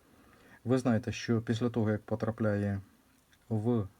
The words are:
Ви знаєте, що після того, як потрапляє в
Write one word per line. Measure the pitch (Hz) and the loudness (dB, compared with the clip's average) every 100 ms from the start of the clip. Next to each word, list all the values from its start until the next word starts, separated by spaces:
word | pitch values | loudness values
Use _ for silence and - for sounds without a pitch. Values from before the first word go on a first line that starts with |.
| _ - - - - - | _ -20 -20 -20 -20 -10
Ви | 117 131 | 0 2
знаєте, | 123 110 - | 2 2 0
що | 107 - 117 | -4 0 0
після | 117 113 120 | 0 0 0
того, | 117 107 | 0 0
як | 104 | 0
потрапляє | - 107 113 - 107 101 101 98 - _ _ _ _ _ - | -2 -2 -2 0 0 2 0 -2 -6 _ _ _ _ _ -4
в | 110 113 120 92 | -2 2 0 -2